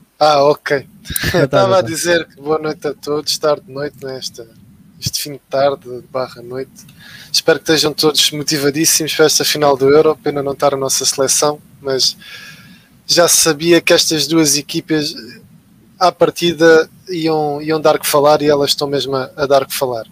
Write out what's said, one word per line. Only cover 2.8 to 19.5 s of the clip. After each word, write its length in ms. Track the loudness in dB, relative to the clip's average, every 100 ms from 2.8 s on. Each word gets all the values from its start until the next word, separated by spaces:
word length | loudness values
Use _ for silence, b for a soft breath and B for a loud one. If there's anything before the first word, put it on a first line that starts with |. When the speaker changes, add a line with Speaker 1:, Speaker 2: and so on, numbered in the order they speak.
| -8
Speaker 1:
a 60 |
todos, 440 | -8 -6 -6 -4 -2
tarde, 260 | 0 -2 -4
noite, 380 | -10 -10 -10 -12
nesta, 420 | -12 -12 -14 -20 -20 -20 -20 -20 -10
este 260 | -8 -6
fim 100 | -8
de 80 | -12 -6
tarde, 360 | 0 0 -2 -10 -16 -10
barra 320 | -8 -8 -12
noite. 440 | -14 -12 -12 -16 -20 B B B B
Espero 300 | -4 0 0
que 40 |
estejam 300 | 2 0 0
todos 380 | 0 0 2 -2
motivadíssimos 800 | -2 -6 -2 -2 0 0 0 -2
para 120 | 2 2
esta 180 | 2
final 320 | -2 0 2 2
do 140 | 4
Euro. 280 | 4 4 0
Pena 180 | -2 -4
não 120 | -4
estar 200 | 0 0
a 40 | 0
nossa 260 | -4 -2
seleção, 560 | -2 -2 0 0 0 -2 -10 -12
mas 340 | -6 -2 -2 -4 B B B B B B B B -4
já 220 | 2 2
se 100 | 2
sabia 440 | 0 0 2 2
que 100 | 4
estas 340 | 2 2 -2 0
duas 300 | 2 2 0
equipas, 580 | -4 -8 -4 -4 -4 -10 -18 -20 -20 -20 _ _ _ -2
à 100 | 0
partida, 800 | 2 0 0 -2 4 6 6 4 -6 -10
iam, 520 | -4 -2 -2 -2 -4
iam 200 | -4 0
dar 180 | 0 0
que 80 | 0
falar 340 | 2 4 4
e 40 | 2
elas 240 | 2 0
estão 180 | -2 -2
mesmo 300 | -4 -4 -6
a, 120 | -6 -4
a 100 |
dar 200 | 2